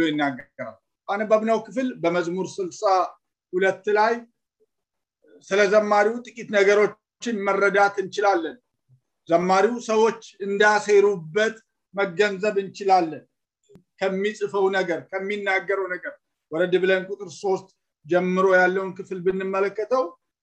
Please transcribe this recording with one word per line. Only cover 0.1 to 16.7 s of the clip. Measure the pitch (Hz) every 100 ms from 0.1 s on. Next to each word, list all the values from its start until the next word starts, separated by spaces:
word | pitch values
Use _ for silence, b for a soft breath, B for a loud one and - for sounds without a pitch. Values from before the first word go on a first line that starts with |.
| 147 143 123 - - 113 - _ _ -
ባነበብነው | 202 214 214 220 220
ክፍል | 220 196 254 196
በመዝሙር | 165 175 170 185 175
ስልሳ | - 180 - 208 190 170 - _ _ _
ሁለት | 185 190 185 -
ላይ | 208 220 240 233 _ _ _ _ _ _ _ _ _ _ - -
ስለ | 196 202
ዘማሪው | 214 208 208 208 240
ጥቂት | - - 185
ነገሮችን | 202 196 208 208 - _ - 240 214
መረዳት | 196 196 202 196 202 202
እንችላለን። | 185 202 202 180 156 123 _ _ _ _ _ _ -
ዘማሪው | 165 180 190 208 240
ሰዎች | 233 220 220 214 - -
እንዳሴሩበት | 196 202 214 208 202 202 202 196 156 185 220 226 _ _ _
መገንዘብ | 196 196 170 208 190 208 196
እንችላለን። | 196 - 196 185 165 139 - _ _ _ _ - _ -
ከሚጽፈው | 190 190 208 214 208 202 190
ነገር፣ | 190 175 151 -
ከሚናገረው | 190 190 208 202 190 185 196 185
ነገር | 180 151 - _ _ -
ወረድ | 156 175